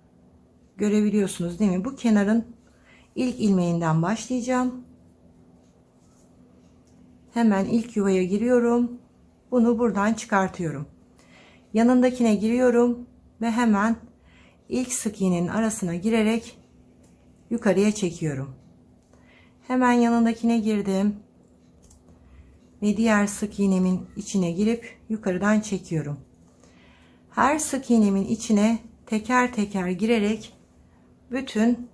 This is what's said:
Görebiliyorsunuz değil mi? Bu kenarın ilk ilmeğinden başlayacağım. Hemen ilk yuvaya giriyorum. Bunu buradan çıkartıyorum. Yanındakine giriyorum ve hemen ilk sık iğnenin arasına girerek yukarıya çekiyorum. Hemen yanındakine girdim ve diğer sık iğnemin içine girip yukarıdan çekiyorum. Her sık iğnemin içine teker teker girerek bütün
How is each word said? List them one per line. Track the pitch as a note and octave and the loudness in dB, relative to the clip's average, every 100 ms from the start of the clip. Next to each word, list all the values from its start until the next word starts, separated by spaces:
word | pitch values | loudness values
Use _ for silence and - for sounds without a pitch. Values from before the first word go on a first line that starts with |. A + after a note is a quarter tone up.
| _ _ _ _ _ _ _ - | _ _ _ _ _ _ _ -6
Görebiliyorsunuz | G#3 G#3+ G#3 G#3 G3 - F3 F3 | 0 2 2 0 -2 -4 -8 -2
değil | G#3 | 0
mi? | F3+ | 0
Bu | A#3 C#4 | -4 -4
kenarın | A#3 G#3 G3+ A#3 A3+ - _ _ _ - _ | 2 2 4 0 -2 -12 _ _ _ -20 _
ilk | - B3+ B3 | -6 -4 0
ilmeğinden | G#3+ F#3+ F3 E3+ E3 D#3+ | 2 2 2 0 0 2
başlayacağım. | E3+ A3+ - B3+ A#3+ B3+ B3+ B3+ - - - _ _ _ _ _ _ _ _ _ _ _ _ _ - _ _ _ _ - - - - | 0 -2 -4 -6 -2 -2 -2 -6 -14 -20 -20 _ _ _ _ _ _ _ _ _ _ _ _ _ -20 _ _ _ _ -20 -20 -20 -10
Hemen | A#3 A3+ G3 | 0 2 2
ilk | G3 A#3 A3+ G#3 | 0 -2 -2 -2
yuvaya | G3 F#3 | 2 2
giriyorum. | F#3 G3+ A#3+ B3 A#3 A#3+ A#3+ - - _ _ _ _ | 0 0 2 2 4 2 0 -6 -18 _ _ _ _
Bunu | B3 A3+ A3+ | 2 2 2
buradan | A#3+ G3 G#3 | 0 0 0
çıkartıyorum. | A3+ - G3 F#3 - E3 C#3 D3 - _ _ _ - - _ _ | -2 -2 0 0 -4 -6 -6 -12 -16 _ _ _ -20 -20 _ _
Yanındakine | G#3+ A#3 B3+ B3+ B3 A#3 | 2 4 4 2 2 2
giriyorum | G3+ A3 A#3+ B3+ A#3 A#3+ A#3+ - - _ _ | 2 0 2 4 4 2 0 -10 -20 _ _
ve | A#3 | -4
hemen | A3+ A#3 G3 A3 A3+ - _ _ - _ _ - | 0 2 2 2 -2 -8 _ _ -20 _ _ -8
ilk | B3 B3 | -6 -4
sık | - G#3+ G#3 | -6 -6 -2
iğnenin | F#3 F3 F3 | 0 0 -2
arasına | G#3+ A3 - F3+ | -2 -2 -2 -4
girerek | E3+ G#3+ A3+ G#3+ A#3 - - _ _ _ _ - _ _ _ _ | -4 0 0 2 -2 -6 -18 _ _ _ _ -20 _ _ _ _
yukarıya | - G#3 F#3 G#3 | -2 0 2 2
çekiyorum. | G#3 F3+ D#3+ D#3 C3 C3+ - - - _ _ _ _ _ _ _ _ - | 0 -4 -4 -6 -6 -10 -14 -20 -20 _ _ _ _ _ _ _ _ -4
Hemen | B3+ B3 | 0 2
yanındakine | A#3+ A#3+ A#3 A#3 A3+ A#3 A#3 | 4 4 4 2 0 0 0
girdim | G#3+ G#3 G3 F#3+ G#3 G3+ - _ _ _ _ _ - - _ - - - - - _ _ | 0 -2 0 0 0 -2 -12 _ _ _ _ _ -20 -20 _ -20 -20 -20 -20 -20 _ _
ve | G#3 G3 | -2 0
diğer | A3+ G#3 G3+ | 2 2 0
sık | - G#3 G3 | -2 -8 -2
iğnemin | G3 F#3 F#3 F#3 - - | 0 2 2 0 -4 -14
içine | - G3 E3+ | -6 -2 -2
girip | E3+ G#3+ A#3 - - - | 0 -2 -2 -6 -20 -10
yukarıdan | A3 G3 F3+ G3+ G#3+ | -6 -4 -2 0 0
çekiyorum. | G#3+ F#3+ - D#3+ D3 C3+ - _ _ _ _ _ _ _ _ _ _ | 0 -6 -4 -6 -4 -10 -14 _ _ _ _ _ _ _ _ _ _
Her | - B3 D4+ | 0 2 2
sık | - C4+ C4+ | -2 -4 2
iğnemin | A#3 G3+ G3 | 2 4 2
içine | F#3+ A3+ - G#3 G#3+ A3+ - - - | -2 -4 0 2 2 0 -6 -20 -6
teker | G#3+ G#3+ B3+ B3 | -6 0 0 0
teker | B3 G3+ F#3+ F3+ | -2 -4 -4 -4
girerek | F3 A3 A3+ G#3 A3 - - _ _ _ _ _ _ _ | -2 0 0 0 -4 -8 -20 _ _ _ _ _ _ _
bütün | B3+ C4+ G#3+ A3+ A#3+ - | -8 -4 0 2 0 -6